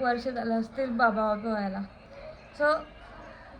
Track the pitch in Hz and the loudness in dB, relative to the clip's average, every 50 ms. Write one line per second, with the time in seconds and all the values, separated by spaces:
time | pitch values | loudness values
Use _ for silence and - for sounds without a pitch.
0 | 262 240 240 233 - 262 247 240 220 226 226 226 226 - - 269 269 254 233 226 | 2 2 2 2 0 -4 -4 -2 0 0 2 0 0 -2 -2 -2 -2 0 2 4
1 | 240 226 202 220 220 214 214 208 214 226 220 208 202 196 190 196 196 - - - | 6 6 6 4 2 2 2 0 0 -2 0 0 0 -2 -4 -4 -6 -8 -12 -20
2 | - - - - - - - - - - - - 294 302 311 320 - - - - | -20 -18 -18 -16 -14 -14 -16 -16 -18 -14 -2 2 4 4 4 4 0 -6 -16 -18
3 | - - - - - - - - - - - | -18 -18 -16 -16 -16 -16 -16 -18 -18 -18 -18